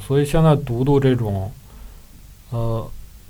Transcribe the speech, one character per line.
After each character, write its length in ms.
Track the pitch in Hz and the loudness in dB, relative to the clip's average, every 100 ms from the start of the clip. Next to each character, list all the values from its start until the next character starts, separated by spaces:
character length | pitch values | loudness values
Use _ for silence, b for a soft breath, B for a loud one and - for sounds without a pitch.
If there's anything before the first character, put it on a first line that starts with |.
| - | 0
所 160 | 135 | 0
以 40 | 110 | 2
现 160 | 165 | 4
在 140 | 160 143 | 4 4
读 280 | 127 117 | 0 -2
读 160 | 131 139 | 2 4
这 160 | 131 123 | 4 2
种， 360 | 110 98 95 - b b b b b b - - - | 0 -4 -6 -10 b b b b b b -20 -20 -10
呃， 340 | 120 117 113 78 - - - | -4 -2 -4 -6 -12 -14 -18